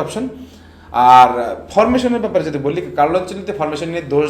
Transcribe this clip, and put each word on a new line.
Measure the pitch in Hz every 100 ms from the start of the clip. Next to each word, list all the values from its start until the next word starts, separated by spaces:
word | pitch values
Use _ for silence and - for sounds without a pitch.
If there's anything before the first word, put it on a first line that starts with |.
option। | 151 214 254 - - - - - -
আর | 120 123 127 123 120 117 95 -
ফরমেশনের | 196 240 247 247 240 208
ব্যাপারে | 180 160
যদি | 147 139
বলি, | 147 147 -
কার্লো | 147 180
আনচেলত্তি | 180 196 196 165
ফরমেশন | 151 151 165
নিয়ে | 170 143
দোষ | 143